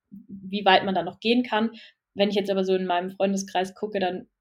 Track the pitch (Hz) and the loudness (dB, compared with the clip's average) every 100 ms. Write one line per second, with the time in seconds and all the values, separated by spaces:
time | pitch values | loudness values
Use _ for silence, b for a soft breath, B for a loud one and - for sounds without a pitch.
0 | _ 202 - 196 190 202 196 190 196 185 | _ -20 -18 -16 -8 -2 4 4 4 -2
1 | 170 - 220 240 247 214 226 B B B | -4 -4 2 2 2 0 -2 B B B
2 | _ 190 202 202 196 196 190 190 185 175 | _ 0 0 2 0 -2 0 0 0 -2
3 | 185 190 196 196 190 180 190 - 208 208 | -2 -2 -2 0 -4 -4 -4 -6 -6 -2
4 | 185 180 - _ | -2 -4 -12 _